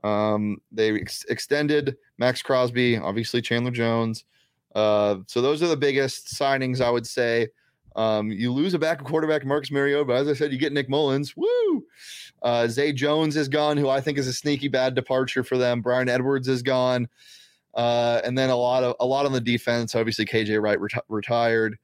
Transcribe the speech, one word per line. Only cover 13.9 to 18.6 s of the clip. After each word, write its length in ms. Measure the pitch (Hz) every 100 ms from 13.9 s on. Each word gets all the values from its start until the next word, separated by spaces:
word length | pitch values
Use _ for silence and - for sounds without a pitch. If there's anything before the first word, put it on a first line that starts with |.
| 135
think 180 | 143 139
is 100 | 127
a 60 |
sneaky 360 | 123 147 143 143
bad 260 | 131 131 127
departure 480 | 123 131 127 -
for 140 | 123 127
them. 240 | 123 120
Brian 260 | 120 127 127
Edwards 400 | 123 131 135 127
is 140 | 127
gone. 480 | 127 127 127 127 120 _ - - - _ _ 113
Uh, 440 | 120 120 117 120
and 120 | 104 127
then 120 | 131
a 60 |
lot 280 | 123